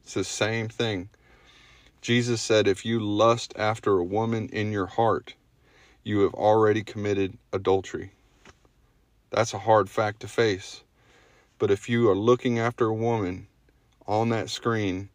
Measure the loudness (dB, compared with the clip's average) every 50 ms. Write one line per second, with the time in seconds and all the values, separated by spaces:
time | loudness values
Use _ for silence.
0 | _ -8 -6 -6 -4 -4 -2 -2 -2 -2 -2 -4 -6 -6 -4 -4 -4 -2 -2 -4
1 | -8 -10 _ _ _ _ _ _ _ _ _ -20 -20 -20 -20 -20 _ _ _ _
2 | -2 0 2 2 2 0 -2 -2 0 2 4 4 4 4 2 0 -2 -2 -2 -2
3 | 0 -2 2 4 4 4 4 2 -2 -12 -6 -4 -2 -2 -2 -2 0 2 2 2
4 | 2 0 -2 -2 0 0 -2 -4 -4 -6 -4 -4 -4 -2 -2 -4 -4 -4 -2 0
5 | 2 2 2 0 -4 -10 -20 _ _ _ _ _ _ _ _ _ _ _ _ _
6 | _ -4 0 2 2 2 2 2 4 4 6 6 6 4 2 0 -2 -6 -10 -6
7 | -2 -2 0 0 0 -2 -4 -12 _ _ -8 -4 0 2 2 2 0 -4 -12 -12
8 | -12 -12 _ _ _ _ _ _ _ -20 -20 _ _ _ _ _ _ _ _ _
9 | _ _ _ _ _ _ -2 -2 -2 -2 -4 -8 2 4 4 4 4 2 -2 -4
10 | -2 -2 -4 _ -14 -8 -2 0 2 2 0 -2 -6 -16 -18 -20 _ _ _ _
11 | _ _ _ _ _ _ _ _ _ _ _ _ 0 0 0 0 0 -2 0 2
12 | 4 4 2 4 4 2 2 2 2 -2 -2 0 -2 -2 -2 -2 -2 -2 0 -2
13 | -2 -2 -2 -2 -2 -4 -6 -8 -14 _ _ _ _ _ _ _ _ _ _ _
14 | -8 -2 0 0 0 0 0 -2 -4 -6 -8 -4 -4 -2 -2 0 0 -2 -2 -4
15 | -6 -12 _